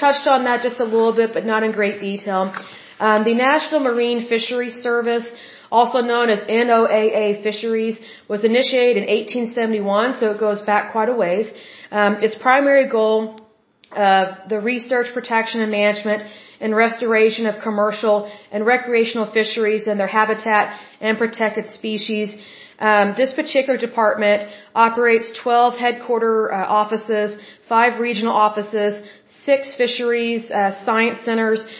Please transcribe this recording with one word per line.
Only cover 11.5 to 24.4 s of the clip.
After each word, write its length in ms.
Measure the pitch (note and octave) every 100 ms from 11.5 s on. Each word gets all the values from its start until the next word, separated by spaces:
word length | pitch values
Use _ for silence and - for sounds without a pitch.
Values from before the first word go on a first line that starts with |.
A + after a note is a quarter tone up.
| - - - -
Um, 220 | G#3 G#3 G#3 G#3+
its 100 | -
primary 520 | B3+ C4+ C#4+ C#4 C4
goal 520 | A#3 A3 A3 A3 - - _ _ _ -
of 360 | A3 G3 F#3+ F#3+ - F#3
the 120 | G#3+
research, 480 | A3 B3 A#3 B3 A#3+
protection, 480 | B3 A#3 A3+ A3 A3+
and 100 | G#3+
management 520 | G#3 G#3 G3+ G#3+ G#3 - - - -
and 140 | A3
restoration 720 | G#3+ A3+ A3+ A#3 A3 A3 A3+ A3
of 140 | G#3
commercial 720 | A3+ G#3 G#3+ G#3+ A3+ G#3 G#3 - -
and 120 | G#3
recreational 640 | G#3+ B3 B3 A#3 A3+ A#3 G#3 A3
fisheries 480 | G#3+ A#3 G#3+ G#3+ G#3
and 100 | G3+
their 120 | F#3+ A3
habitat 600 | G#3+ G#3+ A3+ G#3+ G#3 - - -
and 180 | A3 A3
protected 500 | A3+ - A3 G#3+ A3
species. 600 | - A3 G#3+ A3 G#3+ G#3 - - - - -
Um, 360 | G#3+ G#3 G3+ G3+
this 160 | C4
particular 460 | D#4 D4+ C4+ C4+ A#3
department 720 | A#3 A#3 G#3+ G#3+ G#3 G#3